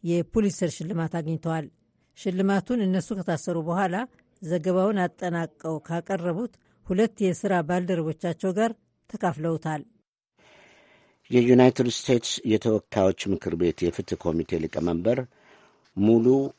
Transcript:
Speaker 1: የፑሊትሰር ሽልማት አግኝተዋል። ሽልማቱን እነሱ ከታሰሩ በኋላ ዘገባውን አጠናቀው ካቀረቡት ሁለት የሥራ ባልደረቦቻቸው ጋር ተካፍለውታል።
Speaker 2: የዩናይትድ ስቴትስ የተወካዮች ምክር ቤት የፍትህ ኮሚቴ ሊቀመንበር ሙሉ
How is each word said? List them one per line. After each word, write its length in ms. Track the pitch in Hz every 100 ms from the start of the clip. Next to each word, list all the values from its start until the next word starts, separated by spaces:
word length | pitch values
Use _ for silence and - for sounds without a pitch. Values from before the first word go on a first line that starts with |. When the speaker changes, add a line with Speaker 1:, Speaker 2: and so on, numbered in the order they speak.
Speaker 1:
የፑሊትሰር 640 | 170 175 165 226 208 - 175
ሽልማት 420 | - 165 165 165
አግኝተዋል። 520 | 175 156 160 170 160 - _ _ _ _ _
ሽልማቱን 640 | 196 185 196 196 175 247
እነሱ 280 | 196 185 -
ከታሰሩ 420 | 202 180 160 - 170
በኋላ 340 | 160 175 196 180 247 _ _ _
ዘገባውን 580 | 160 170 160 180 190 202
አጠናቀው 760 | 180 - 180 170 165 _ 160 156
ካቀረቡት 720 | - 170 170 190 175 170 240 _ _ _ -
ሁለት 300 | 185 226 -
የሥራ 320 | 190 165 202 185
ባልደረቦቻቸው 880 | 156 180 180 180 160 156 175 165 190
ጋር 200 | 185 226 226 _ _ _
ተካፍለውታል። 720 | 220 185 151 165 160 160 156 - _ _ _ _ _ _ - - _ _ _ _ _ _
Speaker 2:
የዩናይትድ 580 | 123 120 123 127 127 123
ስቴትስ 420 | - - 123 - - -
የተወካዮች 760 | 107 117 107 - 110 95 92 -
ምክር 280 | 95 95 82
ቤት 220 | 87 80
የፍትህ 380 | 87 - 92 -
ኮሚቴ 400 | 87 80 80 85
ሊቀመንበር 600 | 78 - 82 85 95 123 127 _ _ - _ _ _ -
ሙሉ 300 | 104 117 117 135 139